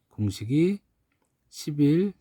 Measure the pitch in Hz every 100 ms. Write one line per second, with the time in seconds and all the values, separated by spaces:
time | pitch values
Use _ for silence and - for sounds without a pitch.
0 | _ - 104 - 107 147 175 202 _ _
1 | _ _ _ _ _ - - 147 143 160
2 | 202 -